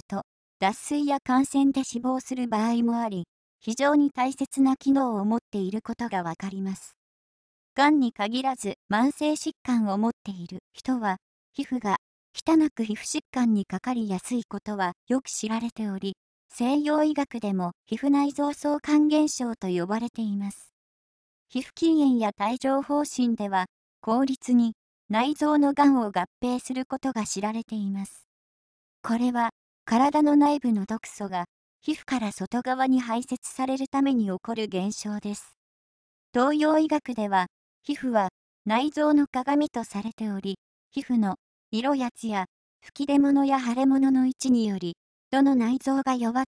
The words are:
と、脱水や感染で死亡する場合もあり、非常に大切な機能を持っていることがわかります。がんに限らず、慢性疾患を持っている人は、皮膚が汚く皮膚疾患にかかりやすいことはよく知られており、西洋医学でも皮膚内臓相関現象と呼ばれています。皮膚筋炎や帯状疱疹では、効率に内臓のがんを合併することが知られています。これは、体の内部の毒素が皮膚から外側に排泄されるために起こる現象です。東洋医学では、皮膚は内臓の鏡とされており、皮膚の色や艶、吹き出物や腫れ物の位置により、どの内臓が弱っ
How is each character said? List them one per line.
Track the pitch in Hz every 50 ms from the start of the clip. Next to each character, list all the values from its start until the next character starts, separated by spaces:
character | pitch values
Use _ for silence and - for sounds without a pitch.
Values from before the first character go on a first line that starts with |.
| -
と、 | - 196 196 - _ _ _ _ _ _ -
脱 | 190 196 214
水 | - - - 294 294 294
や | 285 277 277 -
感 | - 254 262 277
染 | - - 277 277 277
で | 269 269 262
死 | - - 233
亡 | 240 254 262 262
す | - - 262
る | 254 247
場 | 233 220 208 220
合 | 233 233 233
も | 233 233 233
あ | 233 233
り、 | 220 196 180 170 _ _ _ _ _ _ _
非 | - 220 226
常 | - 277 285 294
に | 294 285 277
大 | - 254 247 262 269
切 | - 277 - - 277 269
な | 269 269
機 | - - 277
能 | 269 277 269 247 220
を | 202 196
持 | 214 226
っ | 240 - _
て | - 202
い | 190 185
る | 208 226 -
こ | - 226
と | - 240 226
が | 202 185 175
わ | 165 165
か | - 196 196
り | 196 196 190
ま | 190 190
す。 | - - - _ _ _ _ _ _ _ _ _ _ _ _ _ _ _ _ -
が | 262 277 294
ん | 311 285
に | 254 233
限 | - - 202 214 233 254
ら | 269 269 262
ず、 | - - 196 - _ _ -
慢 | 208 214 247 285
性 | - - 302 302 302
疾 | - - 311 - _
患 | - 254 247 233 220
を | 202 196 208
持 | 220 233
っ | - _ -
て | 202
い | 190 180 170
る | - 185 185 _ _ _
人 | - - 254 262 240
は、 | 220 202 185 - _ _ _ _ _ _ _
皮 | -
膚 | - - 262 247
が | - 202 185 - _ _ _ _ _ _ -
汚 | - - 311 330 320 311 294 -
く | - 226
皮 | 214 208
膚 | - - - - 302
疾 | - _
患 | - 262 247 226 214
に | 202 190
か | - 190 190
か | - 247 254
り | 233 220 202
や | 190
す | 180 - - 247
い | 240 220
こ | - - 202
と | - 214 208
は | 196 185 175 - _ _
よ | - 247 269
く | - -
知 | - - -
ら | 214 226 226
れ | 233 233
て | - - 214 208
お | 190 190
り、 | 196 196 190 _ _ _ _ _ _ _
西 | - - 240 247 285 294
洋 | 294 294 302 302 302
医 | 311 302
学 | 285 277 - - 233
で | 214 202 196
も | 185 180 175 - _ _
皮 | - 220
膚 | 220 269 285
内 | 285 285 285 285
臓 | 262 - 285 294
相 | 294 - - 294 294 294
関 | - 294 302 302 302
現 | 302 302 311 302 285
象 | - - 254 233 226
と | - -
呼 | 185 180 175 170
ば | 190 208 226
れ | 233 233
て | - 233 226
い | 208 202
ま | 202 202 196
す。 | - - - _ _ _ _ _ _ _ _ _ _ _ _ _ _ _ _ _
皮 | - 247
膚 | 262 - -
筋 | - 339 330 320
炎 | 311 285 262 254 233
や | 220 208 - -
帯 | 202 220 254 254
状 | - 269 269 277
疱 | 277 - 285 294 294
疹 | - - - 247 240 226
で | - 208 202
は、 | 190 185 185 - _ _ _ _ _ _
効 | - 226 226 247 269
率 | 269 269 - - 254 247
に | 240 233 226 214 _ _ _ _ _ _ -
内 | 208 220 254 285 302
臓 | - 302 302 302
の | 294 285 277 277
が | - 285 285
ん | 269
を | 247 226 208
合 | - 180 180 - _ - -
併 | 247 247 247
す | - - 254
る | 262 262
こ | - 262 269
と | - 269
が | 254 226 208
知 | - - 196
ら | 208 214 220
れ | 226 220
て | - 220
い | 214 202 196
ま | 196 196 196
す。 | - - - _ _ _ _ _ _ _ _ _ _ _ _ _ _ _ _
こ | - - 226
れ | 233 247 247
は、 | 240 240 233 226 - _ _ _ _ _ -
体 | - 226 240 269 294 285 302
の | 302 294 294
内 | 294 285 294 294 285
部 | - 240 220
の | 202 190
毒 | - 220 226 -
素 | - - - 208
が | 190 185 180 - - _ _ _ _ _ _
皮 | - 294 311
膚 | - -
か | - 262 247
ら | 226 202
外 | - - 185 - - 247
側 | - 254 254 262 262
に | 262 262 254
排 | 240 233 226 240
泄 | 254 - 254 -
さ | - - - - 262
れ | 262 269
る | 269 269
た | - - 277 277
め | 277 262
に | 233 214
起 | 196 185 185
こ | - - 233
る | 226 220
現 | 208 190 185 190 208 208
象 | - - 208 208 208
で | - 208 208
す。 | - - - _ _ _ _ _ _ _ _ _ _ _ _ _ _ _ _ -
東 | 240 254 285 302 302
洋 | 302 311 311
医 | 311 311
学 | 311 302 294 - - 240
で | 226 208 202
は、 | 196 190 180 - _ _ _ _ _ _
皮 | _ - 294
膚 | - 269 254
は | 233 214 190 180 - _ _ _ _ _ -
内 | 208 220 247 277 302
臓 | - 302 302 302 302
の | 294 285
鏡 | - - 254 254 277 285 294 294 294
と | - 240 226
さ | - - 202 208
れ | 226 -
て | - 220 208
お | 202 190
り、 | - 196 185 - _ _ _ _ _ _
皮 | - 277
膚 | 285 - 247
の | 226 208 196 180 - _ _ _ _ _ -
色 | 220 220 247 277 285
や | 269 254 240 -
艶、 | - - 220 208 196 185 - _ _ _ _ _ _
吹 | - - - - 285
き |
出 | 277 285
物 | 277 285 277 285 277 277
や | 277 277 262
腫 | 247 240 233
れ | 254 269
物 | 269 269 269 269 269
の | 262 262 254
位 | 262 254 -
置 | - 262
に | 247 233 220
よ | 208 196
り、 | 185 175 170 170 _ _ _ _ _ _ -
ど | 262 269
の | 277 277 269
内 | 247 226 226 254 262
臓 | - 269 269 277 269
が | 262 254
弱 | 247 233 226 240 262 269
っ | -